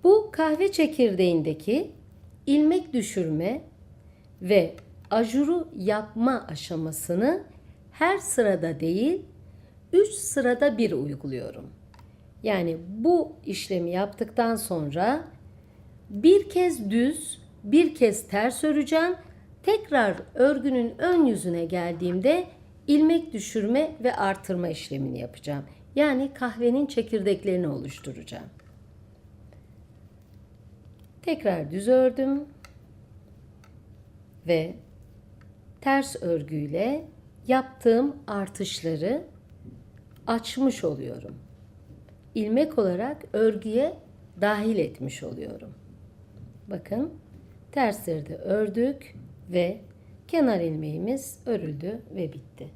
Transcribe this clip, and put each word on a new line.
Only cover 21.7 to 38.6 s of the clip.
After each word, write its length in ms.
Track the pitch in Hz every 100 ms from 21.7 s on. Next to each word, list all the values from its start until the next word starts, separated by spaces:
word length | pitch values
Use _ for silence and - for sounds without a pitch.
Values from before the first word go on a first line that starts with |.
| 180 170 170 180 180 233 339 359 - - - -
ilmek 460 | 294 311 339 330
düşürme 640 | 220 - 220 202 254 320 311
ve 120 | 233 -
artırma 520 | 196 196 - 180 175
işlemini 520 | 156 - 139 135 123
yapacağım. 460 | 123 - - 143 143 - - -
Yani 360 | 294 254 277
kahvenin 520 | - 247 226 240 254 285
çekirdeklerini 840 | - 220 220 190 190 202 180 165
oluşturacağım. 840 | 139 127 - 139 - - 135 151 - - - - - - - - - - - - - - - - - - - - - - - - - - -
Tekrar 500 | - 320 214 175 147
düz 160 | 180 208
ördüm 580 | 254 254 254 262 277 294 - - - - - - - - - - - - - - - - - - - 160
ve 280 | 165 165 - - - - - - - - - - -
ters 420 | 269 269 269 -
örgüyle 840 | 175 165 147 151 147 165 220 294 330 - - - -
yaptığım 680 | 254 262 - 240 226 285 277 -
artışları 960 | 202 190 -